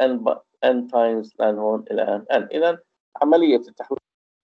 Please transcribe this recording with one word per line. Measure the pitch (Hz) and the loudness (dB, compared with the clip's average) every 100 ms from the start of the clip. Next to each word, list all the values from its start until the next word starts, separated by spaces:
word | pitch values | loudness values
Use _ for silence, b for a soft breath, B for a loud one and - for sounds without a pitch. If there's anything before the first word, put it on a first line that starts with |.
n | 131 | 0
ب-، | 123 110 - _ - 127 | 0 -2 -4 _ -4 0
n | 127 123 | 0 0
times | 123 117 113 110 - | 0 0 0 -6 -2
لان | 110 104 | -2 0
هون | 107 110 110 | -2 -4 -4
إلى | 107 101 101 104 | -4 -2 -4 -2
n، | 131 | -2
n. | 101 | -2
إذا | 151 165 170 _ _ _ - | -2 -2 -2 _ _ _ -4
عملية | 147 165 165 123 | 2 4 4 2
التحويل | 120 - - 135 _ _ _ _ | 0 -16 -10 -10 _ _ _ _